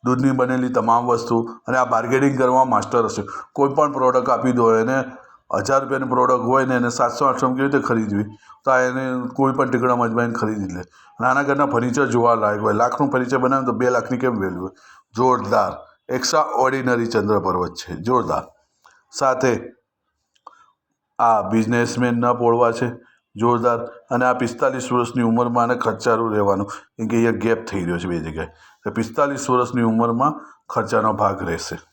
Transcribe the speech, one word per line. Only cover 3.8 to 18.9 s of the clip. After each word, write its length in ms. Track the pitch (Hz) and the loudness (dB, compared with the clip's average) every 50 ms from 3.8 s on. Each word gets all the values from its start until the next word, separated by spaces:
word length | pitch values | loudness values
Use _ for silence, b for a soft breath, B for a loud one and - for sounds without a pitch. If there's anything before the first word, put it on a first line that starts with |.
| 151 147 143 | 0 0 0
પ્રોડક્ટ 380 | 135 127 127 123 127 120 127 | 0 0 2 2 2 2 2
આપી 220 | 123 117 120 127 123 | 0 0 2 0 2
દો 220 | 120 117 113 113 | 4 4 4 4
એને, 300 | 110 110 120 131 135 127 127 B B B B B B B _ - | 4 2 0 0 -2 -2 -4 B B B B B B B _ -4
હજાર 260 | 98 110 117 135 135 | -4 -2 0 0 0
રૂપિયાની 280 | 135 135 139 131 135 123 | 0 0 -4 -4 -2 -2
પ્રોડક્ટ 320 | 127 127 127 127 127 123 | 0 2 4 4 2 2
હોય 260 | 113 117 131 135 131 | 2 2 2 2 2
ને 100 | 127 127 | 2 0
એને 120 | 123 120 120 | 0 0 0
સાતસો 360 | 117 - 131 120 120 - 147 | 0 0 0 0 0 0 0
આઠસો 240 | 135 127 127 139 131 | 0 0 0 0 -2
કેવી 200 | 127 127 135 139 | 0 0 0 2
રીતે 100 | 139 139 | 2 0
ખરીદવી? 460 | 131 - 123 113 110 104 101 101 104 104 107 B B B B B B | 0 0 0 0 0 -2 -2 -2 -4 -4 -8 B B B B B B
તો 60 | 135 | 2
આ 80 | 131 127 | 2 2
એને 500 | 127 127 127 131 131 131 127 127 123 123 | 2 0 -2 -4 -4 -4 -4 -6 -6 -8
કોઈ 240 | - - 135 135 131 | -2 0 0 0 2
પણ 180 | 131 139 123 | 0 0 0
ટીકડામાં 380 | 120 123 120 127 123 123 120 117 | 0 0 2 2 2 2 0 0
અજમાઈને 240 | 113 120 120 117 113 | 0 0 0 -2 -2
ખરીદી 420 | 113 113 107 107 107 98 95 90 | -4 -4 -4 -2 -4 -6 -6 -8
લે. 80 | 90 92 b b b b b b _ | -10 -12 b b b b b b _
નાના 220 | 113 127 127 139 143 | 0 0 2 2 2
ઘરના 240 | 143 139 139 143 | 0 2 2 2
ફર્નિચર 400 | 139 - 117 120 123 120 139 143 | 2 2 0 0 0 0 0 0
જોવા 280 | 123 117 120 117 117 117 | 2 2 2 4 4 4
લાયક 260 | 113 107 104 104 104 | 4 2 0 0 0
હોય, 140 | 107 110 104 | 0 0 2
લાખનું 360 | 107 117 123 - - 151 143 | 2 2 0 2 0 0 0
ફર્નિચર 280 | 131 127 127 123 139 131 | 0 -2 0 0 0 2
બનાવે 280 | 127 127 135 135 131 | 2 2 2 2 0
તો 60 | 123 113 | -2 -2
બે 180 | 107 127 123 | 0 0 2
લાખની 280 | 123 120 113 - 127 120 | 2 0 -2 -2 -4 -2
કેમ 160 | 131 127 120 | 0 -2 -2
વેલ્યુ 260 | 104 95 92 92 87 | 0 -4 -4 -6 -6
હોય? 100 | 92 95 - B B B B B B B _ | -10 -10 -12 B B B B B B B _
જોરદાર, 720 | 110 123 131 127 120 101 101 113 110 101 90 82 - B B B B B - 127 | 0 2 2 2 2 0 0 2 2 2 0 -4 -10 B B B B B -6 -6
extraordinary 920 | 127 127 - - 156 147 - - - 131 131 131 135 131 127 123 120 117 | -4 -2 0 0 0 0 0 0 0 0 0 0 0 0 0 0 0 0
ચંદ્ર 340 | 113 117 110 98 101 107 101 | 0 0 0 0 2 0 0
પર્વત 340 | 90 95 90 90 87 87 87 | 0 0 -2 -2 -4 -4 -6
છે, 200 | - - - 87 | -12 -12 -12 -12
જોરદાર. 480 | 76 - 113 127 123 107 82 87 80 - - _ _ _ _ _ _ b b | -8 -4 0 0 0 0 -2 -4 -6 -6 -10 _ _ _ _ _ _ b b